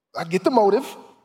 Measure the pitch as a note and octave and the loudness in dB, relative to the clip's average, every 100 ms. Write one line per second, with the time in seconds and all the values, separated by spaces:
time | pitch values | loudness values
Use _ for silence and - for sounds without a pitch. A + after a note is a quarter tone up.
0 | _ - E3+ F#3 D#4 B3 G3+ G#3+ C#4 - | _ -10 -2 0 2 2 4 2 -2 -12
1 | - - | -20 -20